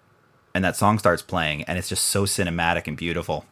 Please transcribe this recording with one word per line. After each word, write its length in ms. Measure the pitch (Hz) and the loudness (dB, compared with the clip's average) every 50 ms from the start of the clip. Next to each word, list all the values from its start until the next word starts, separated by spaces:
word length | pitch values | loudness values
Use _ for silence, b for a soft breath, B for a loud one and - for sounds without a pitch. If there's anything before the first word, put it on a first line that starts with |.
| _ _ _ _ _ _ _ _ _ _ - | _ _ _ _ _ _ _ _ _ _ -2
and 100 | 92 92 | 0 0
that 100 | 87 - | 0 0
song 220 | - 104 104 110 107 | 4 4 4 4 4
starts 220 | - 87 85 80 | 4 2 2 2
playing, 420 | - - 92 87 80 76 76 73 - | -2 -4 -2 0 0 0 -2 -4 -4
and 140 | - 85 | -4 -4
it's 100 | 90 - - | -4 -4 -4
just 160 | 95 - - | -4 -2 -2
so 180 | - - 98 101 | 0 0 0 0
cinematic 600 | 95 - - 95 85 85 85 85 85 85 85 - | 0 0 0 0 0 0 0 2 2 2 0 -2
and 100 | 78 76 | -6 -8
beautiful. 480 | - 82 85 82 87 82 - 78 76 - - | -6 -4 -4 -4 -4 -4 -4 -4 -6 -6 -12